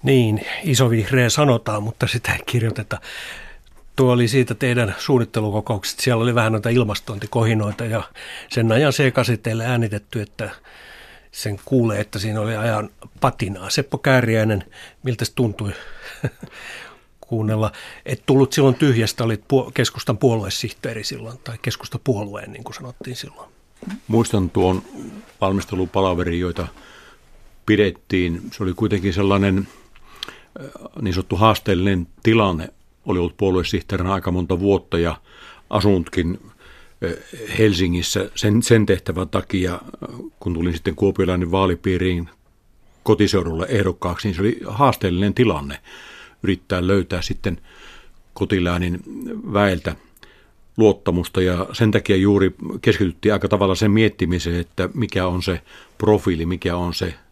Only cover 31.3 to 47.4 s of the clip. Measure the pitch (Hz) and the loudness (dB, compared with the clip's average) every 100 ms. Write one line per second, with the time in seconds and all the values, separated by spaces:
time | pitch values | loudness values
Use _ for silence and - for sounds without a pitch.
31.3 | 90 110 101 - 92 95 95 85 - - | 2 2 2 0 0 2 0 -2 -2 2
32.3 | 113 104 82 80 _ _ _ - 90 85 | 4 2 0 -6 _ _ _ -4 -2 -2
33.3 | - 98 92 85 95 - 92 90 98 92 | 0 0 2 0 -4 -4 -4 0 0 0
34.3 | 90 87 90 98 95 - 85 85 80 - | -2 0 0 2 2 2 0 0 -2 -12
35.3 | - - - - 104 104 98 82 - 85 | -20 -20 -20 -4 2 4 4 2 -2 -2
36.3 | 95 - _ - - - - 90 85 - | -4 -12 _ -20 -20 -20 -10 -8 -8 -14
37.3 | 135 - - 110 87 90 87 87 101 98 | -16 -8 2 2 4 0 0 -2 -4 -4
38.3 | - 110 104 113 117 104 95 - 87 90 | -2 2 2 6 4 6 2 0 -6 -2
39.3 | 95 - 95 90 87 - - - 120 - | -4 -2 -2 -2 -6 -12 -14 -14 -14 -16
40.3 | _ - 85 87 80 - 80 101 95 90 | _ -6 -2 -2 -2 -4 0 0 2 0
41.3 | 90 87 95 95 85 - 90 90 87 85 | 0 0 2 2 0 -2 0 0 -2 -6
42.3 | _ _ _ _ _ _ _ - 107 101 | _ _ _ _ _ _ _ 0 4 4
43.3 | 98 85 82 90 117 92 87 87 87 107 | 2 0 -4 -2 0 0 -2 -6 -4 -4
44.3 | 85 101 - 92 104 139 - 95 87 101 | 0 0 -2 -6 2 2 2 0 0 0
45.3 | 95 120 80 71 71 - - - - - | 2 2 2 -4 -12 -16 -20 -20 -20 -20
46.3 | _ - 92 _ 92 90 98 90 90 - | _ -4 -4 _ -2 2 2 0 -4 -4
47.3 | 95 | -4